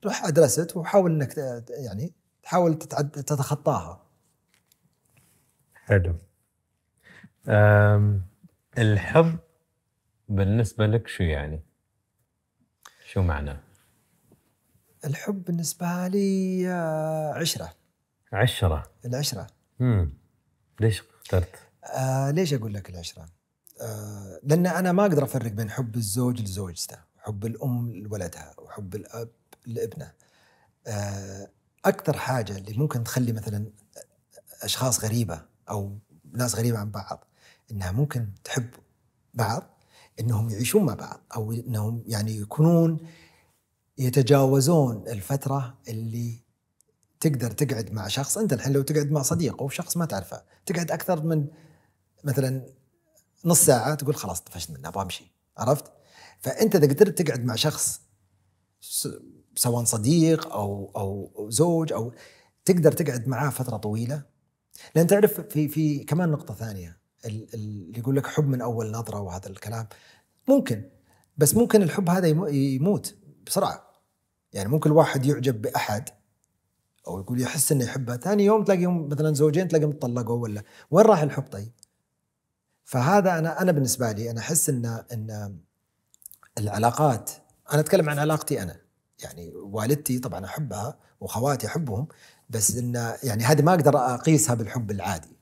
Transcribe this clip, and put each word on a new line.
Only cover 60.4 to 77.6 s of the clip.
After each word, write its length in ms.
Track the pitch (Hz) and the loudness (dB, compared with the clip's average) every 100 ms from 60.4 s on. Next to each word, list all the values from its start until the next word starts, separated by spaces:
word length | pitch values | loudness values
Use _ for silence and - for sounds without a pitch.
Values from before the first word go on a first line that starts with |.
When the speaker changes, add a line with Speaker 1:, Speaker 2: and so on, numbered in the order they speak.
| - | 0
Speaker 1:
أو، 380 | 107 101 101 98 - | -6 -4 -6 -8 -4
أو 540 | 98 98 - - 107 | -4 -4 -10 -12 -4
زوج، 440 | 117 170 165 160 | 2 2 2 0
أو 200 | 95 117 - - _ _ _ - | -4 -6 -10 -20 _ _ _ 2
تقدر 260 | 185 156 | 6 6
تقعد 360 | 120 151 123 117 | 4 -2 -2 -4
معاه 220 | 123 143 | -2 -2
فترة 280 | 123 120 107 | -2 -6 -4
طويلة. 460 | 104 107 117 147 - _ _ _ _ - - 160 | -4 -4 -4 -6 -10 _ _ _ _ -20 -2 2
لأن 120 | 165 | 6
تعرف 340 | 202 208 196 | 6 6 2
في، 260 | - 151 147 | -4 -2 0
في 360 | 156 156 139 | 0 0 0
كمان 260 | - 151 175 | 0 0 2
نقطة 240 | 147 - | 0 -4
ثانية، 440 | 107 113 101 85 85 _ _ 117 | -10 -10 -10 -12 -18 _ _ -10
ال-، 280 | 107 107 | -10 -10
ال-، 0 | |
اللي 460 | 113 104 104 82 113 | -10 -10 -10 -12 -8
يقول 160 | 120 135 | -2 0
لك 120 | 131 | 0
حب 200 | - 143 | 0 0
من 140 | 127 | 0
أول 300 | 120 113 110 | -2 -4 -4
نظرة 280 | 113 113 104 | -6 -8 -8
وهذا 300 | 98 87 98 | -8 -10 -12
الكلام، 380 | 95 110 117 110 - _ _ _ _ - | -14 -10 -8 -10 -16 _ _ _ _ 4
ممكن، 420 | 277 269 104 123 _ _ _ _ - | 4 4 -4 -6 _ _ _ _ 2
بس 180 | 147 214 | 4 6
ممكن 260 | 240 214 | 6 6
الحب 280 | 175 - 175 | 4 2 2
هذا 180 | 185 175 | 4 4
يمو-، 200 | 156 170 | 2 2
يموت 680 | 143 139 131 165 180 - - - - - | 0 2 2 2 0 -2 -14 -20 -20 -4
بسرعة. 400 | 185 185 - - _ _ _ _ _ _ | -2 0 -4 -16 _ _ _ _ _ _
يعني 160 | 98 98 | -6 0
ممكن 200 | 151 151 | 2 6
الواحد 360 | 151 147 139 131 | 6 6 4 0
يعجب 360 | 143 123 113 | 2 0 -2
بأحد، 480 | 117 - - 107 - _ _ _ _ _ _ _ _ _ - | -4 -4 -2 -4 -6 _ _ _ _ _ _ _ _ _ -10
أو 120 | 92 | -10
يقول 220 | 95 123 | -4 -4
يحس 300 | 123 156 | -2 0